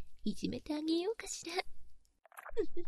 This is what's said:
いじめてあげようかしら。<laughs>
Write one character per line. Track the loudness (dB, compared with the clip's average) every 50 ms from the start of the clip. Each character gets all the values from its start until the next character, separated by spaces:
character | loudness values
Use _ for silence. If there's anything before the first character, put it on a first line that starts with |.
| -4 -4 -6 -2 0
い | 0 0
じ | 0 -2 -2
め | -2 -4
て | -4 -4 -4
あ | -2
げ | 0 2 2 2
よ | 2 0
う | -2
か | -2 -4 -6
し | -8 -8 -6
ら。 | -2 -2
<laughs> | 0 0 0 -2 -2 -4 -4 -8 -12 -14 _ _ _ _ -20 -18 -16 -10 0 2 2 4 6 6 6 6